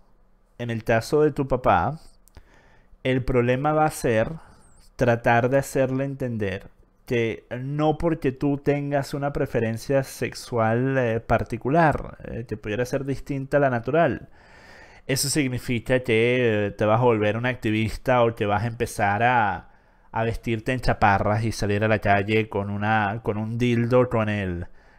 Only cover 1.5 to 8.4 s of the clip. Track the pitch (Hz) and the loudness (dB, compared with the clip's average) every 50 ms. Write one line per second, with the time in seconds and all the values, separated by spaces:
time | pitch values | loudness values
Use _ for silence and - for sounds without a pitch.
1.5 | 135 127 - 120 101 85 87 123 151 - - - - - _ _ _ - - _ | -2 2 4 4 4 4 2 0 -4 -6 -14 -20 -20 -20 _ _ _ -20 -20 _
2.5 | _ - _ _ - - _ _ - _ - 131 127 131 123 - 127 123 120 123 | _ -20 _ _ -20 -20 _ _ -20 _ -2 -2 0 0 0 2 2 2 4 2
3.5 | 127 131 147 151 156 156 156 151 - - - 135 113 110 113 - 165 156 - - | 2 2 0 0 2 2 2 0 0 -2 -2 2 2 2 0 0 -4 -10 -14 -20
4.5 | - - - - - - _ - _ - 127 120 117 117 - 127 117 117 120 123 | -20 -20 -20 -20 -20 -20 _ -20 _ 0 2 2 2 2 2 2 4 4 4 2
5.5 | 135 139 135 - - 139 131 127 131 131 139 139 139 135 135 123 117 107 104 95 | 0 0 0 0 0 0 0 0 0 -4 -4 -4 -6 -6 -6 -6 -4 -4 -4 -4
6.5 | 92 98 - - - _ _ _ _ _ _ - 123 117 113 113 98 - - _ | -4 -8 -10 -16 -20 _ _ _ _ _ _ -2 0 0 0 -2 -4 -6 -10 _
7.5 | 117 123 131 139 147 147 151 156 147 151 170 170 160 156 - 135 127 - | -10 -10 -8 -6 -2 0 2 0 2 2 0 -2 -2 0 -2 -2 -2 0